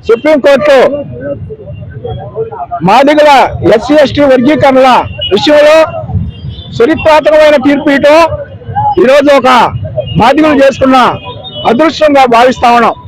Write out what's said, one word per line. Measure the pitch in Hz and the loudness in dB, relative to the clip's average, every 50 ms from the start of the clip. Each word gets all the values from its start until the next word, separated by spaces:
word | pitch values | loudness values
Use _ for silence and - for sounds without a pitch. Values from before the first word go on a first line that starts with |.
| _ - | _ -2
సుప్రీంకోర్టు | 453 - - 302 311 285 - 285 277 269 294 302 571 262 214 - 277 - 571 - - 494 523 571 571 - - - 440 427 415 587 605 - - - - - 480 466 427 - - - - - - 453 - - - - - 175 160 180 | -2 -2 0 -2 -2 0 2 2 0 2 2 2 2 4 2 2 0 -4 -10 -12 -14 -12 -10 -10 -10 -10 -12 -16 -16 -16 -16 -18 -16 -16 -16 -16 -16 -16 -14 -12 -12 -12 -14 -14 -10 -10 -10 -10 -8 -12 -12 -10 -10 -6 -2 0
మాదిగల | 202 247 277 285 302 302 294 294 285 262 208 156 - - - 170 202 | 2 2 2 2 2 2 4 4 4 4 2 0 -2 -4 0 0 0
ఎస్సీ, | 226 220 247 294 302 294 | 0 0 0 2 2 2
ఎస్టీ | 247 - 285 285 277 | 2 0 0 2 2
వర్గీకరణల | 262 254 233 269 311 254 254 277 262 262 262 254 240 196 147 - - - - - - | 2 2 2 0 0 2 2 2 2 4 4 4 2 2 0 -4 -8 -8 -6 -2 -2
విషయంలో | - - - 294 294 587 605 605 640 622 - - 640 622 - - - - - - - - - - - - - - - | -2 0 2 2 4 4 4 4 2 2 0 -2 -12 -12 -8 -6 -6 -6 -8 -12 -14 -14 -14 -14 -14 -16 -16 -4 -2
చరిత్రాత్మకమైన | 226 269 320 - - 320 302 302 285 294 311 302 311 302 302 285 240 | 0 0 0 -2 0 2 2 2 2 2 2 4 4 4 2 2 0
తీర్పు | 285 285 277 294 302 277 | 0 -2 0 0 -2 -2
ఇవ్వటం | 277 302 285 294 320 339 320 - 587 571 - - - - - - 784 831 831 831 - | 2 2 2 4 4 2 0 -2 -8 -12 -14 -16 -20 -14 -8 -6 -4 -2 -2 0 0
ఈరోజు | 349 247 262 294 277 294 277 277 | 2 2 2 2 4 4 2 2
ఒక | 226 254 254 240 202 151 - - - - - - - - - 165 | 2 2 2 2 2 0 -2 -8 -10 -8 -8 -8 -10 -6 -2 0
మాదిగలు | 208 240 277 311 311 311 294 277 269 | 2 2 2 2 2 0 2 2 2
చేసుకున్న | 269 254 - 262 262 262 262 240 202 160 - - - - - - - - - - - | 2 2 0 0 2 2 2 2 2 -2 -4 -10 -14 -16 -16 -16 -16 -14 -6 -4 -2
అదృష్టంగా | 226 247 311 320 - - 311 302 285 277 262 254 240 | 0 0 0 -2 0 0 0 2 2 2 2 4 4
భావిస్తా | 226 247 262 254 - - 240 240 240 | 2 2 2 0 0 0 0 2 2
ఉన్నాం. | 226 202 156 - - | 0 0 -2 -4 -12